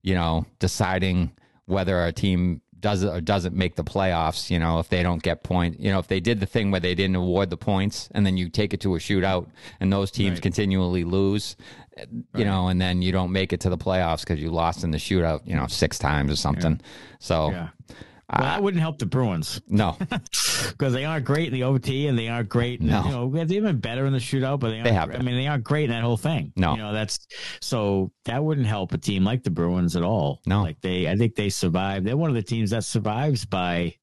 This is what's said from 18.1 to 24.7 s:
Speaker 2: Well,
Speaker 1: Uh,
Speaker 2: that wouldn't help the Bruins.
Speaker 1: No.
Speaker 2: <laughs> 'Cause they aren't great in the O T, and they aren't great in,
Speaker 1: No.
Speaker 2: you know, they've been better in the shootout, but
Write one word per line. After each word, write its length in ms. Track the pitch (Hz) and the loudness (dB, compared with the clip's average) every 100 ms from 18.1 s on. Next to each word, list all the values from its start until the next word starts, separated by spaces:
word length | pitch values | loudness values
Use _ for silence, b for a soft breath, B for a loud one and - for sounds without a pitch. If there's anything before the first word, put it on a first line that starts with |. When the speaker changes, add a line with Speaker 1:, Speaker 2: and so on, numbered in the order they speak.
| B - | B -4
Speaker 2:
Well, 140 | - | 0
Speaker 1:
Uh, 40 | - | 0
Speaker 2:
that 100 | - | 0
wouldn't 180 | 202 180 | 0 2
help 160 | 160 147 | 0 -2
the 80 | 107 | -2
Bruins. 560 | 131 120 85 76 - - | 0 0 0 -4 -8 0
Speaker 1:
No. 300 | 104 98 - | 2 2 0
Speaker 2:
<laughs> 760 | 190 247 - - - - - - | -4 -6 -4 -2 -2 -2 -4 -2
'Cause 140 | 139 | 0
they 120 | 123 147 | 0 -2
aren't 200 | 160 123 | -2 0
great 220 | 143 165 | 0 0
in 60 | |
the 80 | 127 | 0
O 140 | 127 135 | 2 2
T, 300 | - 131 147 | 0 -2 0
and 100 | 120 | 0
they 100 | 113 | 0
aren't 220 | 117 104 | -4 0
great 300 | 120 120 123 | 0 0 0
in, 60 | 78 | 2
Speaker 1:
No. 160 | 101 90 | 2 0
Speaker 2:
you 60 | |
know, 340 | 123 123 147 165 | -2 -2 -2 0
they've 160 | 190 | 0
been 180 | 214 139 | 2 0
better 280 | 113 123 135 | -2 -2 0
in 60 | |
the 60 | 135 | 0
shootout, 400 | 120 135 131 139 | 0 0 0 0
but 120 | 120 | -2